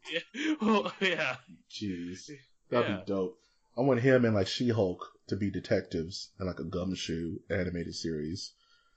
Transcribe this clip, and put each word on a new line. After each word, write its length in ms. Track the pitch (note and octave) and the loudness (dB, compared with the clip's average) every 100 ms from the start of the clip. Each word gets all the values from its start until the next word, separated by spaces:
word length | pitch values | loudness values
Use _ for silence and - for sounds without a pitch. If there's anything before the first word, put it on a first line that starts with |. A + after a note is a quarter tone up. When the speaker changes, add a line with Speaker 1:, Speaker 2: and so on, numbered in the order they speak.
Speaker 1:
<laughs> 120 | - | -8
Yeah. 420 | D#3+ - B3+ D#4 D4+ | -8 -6 -4 -2 0
Well, 320 | G#3+ G#3 F3+ - | 2 2 2 0
yeah. 360 | F#3+ D#3+ C#3+ - - - _ | 0 2 -2 -4 -12 -20 _
Speaker 2:
Jeez. 600 | - G#2 F2 F2 F2+ - C#3+ _ _ - | -8 -6 -4 -6 -10 -14 -18 _ _ -2
That'd 180 | A#2+ A#2 | 0 2
Speaker 1:
Yeah. 80 | G2 | -2
Speaker 2:
be 40 | G2 | -2
dope. 320 | G2 F2+ - _ _ _ - | -2 -2 -4 _ _ _ 0
I 60 | |
want 180 | C#3 A#2+ | 4 4
him 240 | C3+ B2+ | 6 6
and, 100 | A#2 | 6
like, 120 | G#2 F#2 | 4 2
She-Hulk 580 | - B2 A2+ F#2+ F2+ - _ - | 2 2 4 2 0 -10 _ -6
to 80 | G2+ | -2
be 140 | G2+ | 0
detectives 800 | F#2 - G2+ - F2 E2 - - - | -2 0 0 0 -4 -4 -8 -12 -6
in, 60 | F#2 | -6
like, 120 | E2+ | -4
a 40 | |
gumshoe 720 | E2 F#2 F#2 F2 - E2 E2 - - | -6 -4 -2 -4 -4 -4 -4 -6 -4
animated 440 | F#2+ F2+ F2 E2 | -2 -2 -4 -6
series. 580 | - E2 D2+ D2+ G2 - _ _ _ _ | -6 -4 -4 -4 -6 -10 _ _ _ _